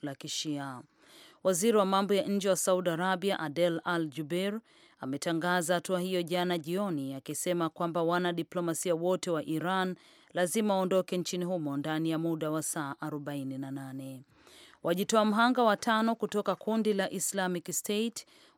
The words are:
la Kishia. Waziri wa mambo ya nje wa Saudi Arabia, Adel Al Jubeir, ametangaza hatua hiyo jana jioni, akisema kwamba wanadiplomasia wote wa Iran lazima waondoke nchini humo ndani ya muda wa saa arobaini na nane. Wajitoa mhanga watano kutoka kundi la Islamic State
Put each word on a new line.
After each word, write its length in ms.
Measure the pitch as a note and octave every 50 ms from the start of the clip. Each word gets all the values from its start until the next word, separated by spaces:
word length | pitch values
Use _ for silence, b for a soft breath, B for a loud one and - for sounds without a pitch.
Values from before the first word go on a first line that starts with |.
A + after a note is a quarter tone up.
| -
la 120 | C#3+ C#3
Kishia. 680 | - - D#3 - - - D#3 D3 C#3+ C#3 C#3 C3 B2 - B B B B B B B B B B B -
Waziri 340 | F#3 F#3+ E3 F#3+ A#3 A3+ A3
wa 60 | G3
mambo 300 | F#3+ G3 F#3+ G3+ F#3+ G3+
ya 80 | G3 -
nje 260 | - G3+ G3+ F#3 G3+
wa 80 | F#3
Saudi 340 | E3+ - - F#3 F#3 F#3 F3+
Arabia, 500 | E3 D#3+ F3+ F#3+ F#3+ F#3 F3 G3 F#3+ -
Adel 400 | D#3+ D3+ C#3+ E3 F3 F3 E3 D#3+ -
Al 220 | F3 F3 E3+ E3 D#3
Jubeir, 520 | C3+ D#3+ D#3+ C#3 F3 F3 F#3+ G3+ G#3 A3+ b b b b b b b _
ametangaza 760 | - C3 C3+ C#3+ - F3+ E3+ E3 D#3 F3 F3+ F3+ E3+ D3 F3+
hatua 260 | F3 E3+ - F#3 F3
hiyo 220 | F3 F#3 F#3 F3+ F3
jana 360 | D#3 F3 F3+ F3 F3+ F3+ F3
jioni, 560 | D3 D#3+ E3+ F#3+ G#3 G3 E3+ C#3+ C3+ C3+ C3+
akisema 540 | C3+ - - D3+ - - F3+ F3 F3 E3+ D#3+
kwamba 340 | - - F3 E3+ D#3+ F3 E3
wanadiplomasia 920 | E3 E3+ F3 F3+ F3 F3 E3+ E3 - - F3+ F3 E3+ E3 - - F#3 E3+
wote 360 | D#3+ E3+ F3+ F#3 F3+ - F#3
wa 140 | E3+ D3+ C#3+
Iran 500 | - D#3+ D#3 D#3 F3 F#3+ F#3+ F#3 F#3 F3+ B B B B B B B -
lazima 400 | E3+ F3+ F3 - A3+ G#3+ G#3+ G3
waondoke 420 | F#3+ F#3 F#3 F#3+ F#3+ F3+ - F#3+
nchini 280 | F3+ E3+ - - F3+ F3+
humo 320 | F3 F#3 F3+ D#3 D3 C#3
ndani 340 | C#3 C#3 D#3 D#3 D#3 D#3+ D#3+
ya 80 | D#3+ D#3
muda 320 | E3 E3 E3 D#3 D#3 D3+
wa 120 | D#3 D#3+ D3+
saa 320 | - - E3+ D3+ C#3 C#3 -
arobaini 580 | - D#3 D#3 D3 D3 C#3+ C#3+ C#3+ C3+ C3+ C3+ C3
na 120 | C#3 C3+
nane. 520 | C3+ C#3 C3+ C3+ C3 C3+ C3+ C3+ C3+ C3 - B B B B B B B B B B B -
Wajitoa 420 | D#3+ F3 F3+ G3+ - - A3 G#3+
mhanga 380 | G#3+ G#3 G#3+ A#3 B3 B3+ B3 B3
watano 520 | A3 G3+ G3+ - A#3+ A3 A3 A3 A3+ A#3
kutoka 400 | - - G3 - G#3 G3+ - F#3
kundi 380 | - - - A3 A3+ A3 G#3+ G#3
la 160 | G3 F#3+ -
Islamic 640 | - F#3+ - - - G3 F#3 F3+ F3+ F3 - - E3
State 540 | - - - G#3 G#3 A3+ A#3 A3 - - B B B B B B